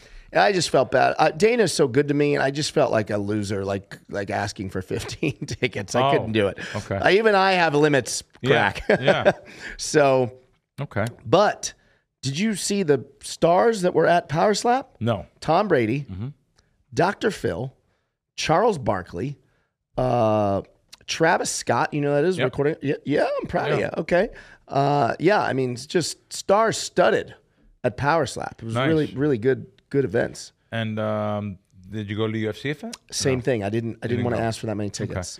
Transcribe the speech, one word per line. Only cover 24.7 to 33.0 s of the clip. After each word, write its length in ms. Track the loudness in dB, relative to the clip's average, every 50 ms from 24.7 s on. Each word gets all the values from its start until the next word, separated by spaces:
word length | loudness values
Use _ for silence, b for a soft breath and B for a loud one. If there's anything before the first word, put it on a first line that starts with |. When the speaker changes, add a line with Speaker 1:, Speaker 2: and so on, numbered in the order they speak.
| -2 0 0 2 2 2 2 0 -2 0
Speaker 1:
yeah, 220 | 2 2 2 2
I 120 | 2 0 -2
mean, 180 | -2 -2 -2 -4
it's 140 | -8 -10 -4
just 440 | -2 -2 -2 -2 -6 -10 _ _
star-studded 1040 | -14 -12 0 2 2 4 4 2 0 -4 -6 -4 0 2 4 4 4 2 -2 -6 -12 -20 _ _ _ _ _ _ _ _ -4
at 140 | -4 -2 0
Power 280 | 0 0 2 2 0
Slap. 360 | -2 -4 -8 -10 -10 -10 -12
It 40 | -10
was 100 | -6 -4
Speaker 2:
Nice. 120 | -2 0 2
Speaker 1:
really, 260 | 2 2 0 -2 -2
really 220 | -2 0 0 0 2
good, 280 | 2 0 0 0 -4 -10 _ _ _ _
good 160 | 0 0 0
events. 460 | 2 0 0 -2 -2 -6 -12 -16 -18 -20 _ _ _
Speaker 2:
And, 280 | -6 -6 -4 -4 -4 -4
um, 580 | -2 -2 -2 -2 -2 -2 -4 -4 -4 -6 -8 -10 _ _ _ -20 -20 -12
did 180 | -10 -8 -6 -6
you 60 | -4
go 120 | -2 -2 -2
to 60 | -2
the 60 | -2
U 80 | -4 -4
F 80 | -4 -6
C 120 | -6 -8
event? 260 | -8 -8 -10 -14 -14 -16